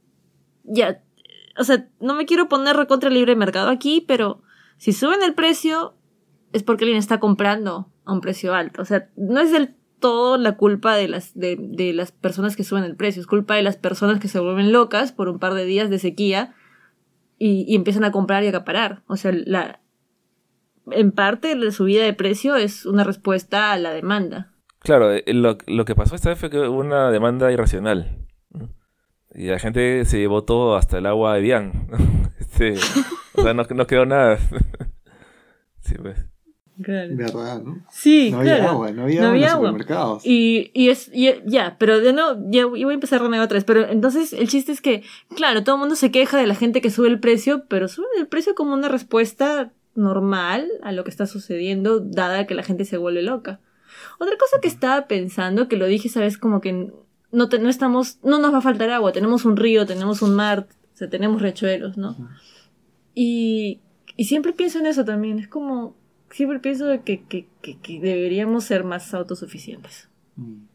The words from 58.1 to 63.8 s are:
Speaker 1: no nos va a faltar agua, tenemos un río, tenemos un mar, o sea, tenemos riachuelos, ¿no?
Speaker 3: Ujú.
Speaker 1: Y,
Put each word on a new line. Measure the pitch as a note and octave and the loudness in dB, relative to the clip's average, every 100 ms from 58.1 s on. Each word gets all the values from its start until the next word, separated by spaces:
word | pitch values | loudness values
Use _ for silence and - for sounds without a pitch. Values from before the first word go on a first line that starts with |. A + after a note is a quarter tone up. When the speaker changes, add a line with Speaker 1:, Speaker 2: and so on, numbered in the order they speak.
| - | -4
Speaker 1:
no | - D4 | 0 2
nos | D4 | 2
va | C4+ | 2
a | |
faltar | C4 G#3 A3 | 2 0 0
agua, | A#3+ G3+ | 0 0
tenemos | F3+ G#3+ A#3+ | 0 0 2
un | A#3+ G3+ | 2 2
río, | A3+ A3 | 4 2
tenemos | G3+ F#3 G3 G#3 | 2 -2 -4 0
un | G#3 | 2
mar, | G3+ G#3 G3+ G3 _ _ | 2 2 -2 -6 _ _
o | - | -16
sea, | - | -10
tenemos | F#3 G#3 A3 | -4 -2 -2
riachuelos, | G3+ F#3 F#3+ F#3 G3 G3 | -2 -4 -4 -4 -6 -10
¿no? | G3+ | -10
Speaker 3:
Ujú. | A#3 B2 - _ _ _ _ _ _ _ | -12 -16 -20 _ _ _ _ _ _ _
Speaker 1:
Y, | - A#3+ A#3 A3+ A3 G#3 G3+ | -4 -2 0 -2 -2 -4 -8